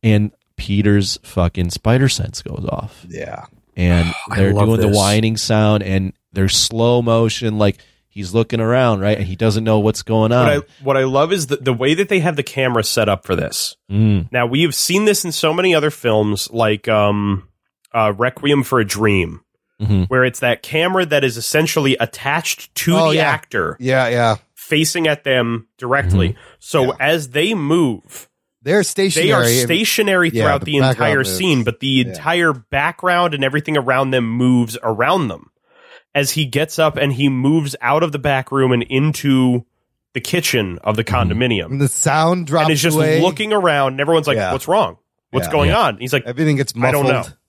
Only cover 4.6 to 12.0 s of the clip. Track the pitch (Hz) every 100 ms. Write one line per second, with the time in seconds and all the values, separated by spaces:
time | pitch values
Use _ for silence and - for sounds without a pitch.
4.6 | 104 113 107 104 98 104 113 110 - 110
5.6 | 107 107 95 95 95 - _ 95 95 -
6.6 | - 113 117 123 117 113 113 - 117 107
7.6 | 101 - _ _ _ - 92 110 113 113
8.6 | 113 127 123 104 98 110 90 92 113 107
9.6 | 110 107 104 107 - 110 110 120 131 147
10.6 | - _ 139 135 131 135 160 190 139 -
11.6 | 127 120 131 160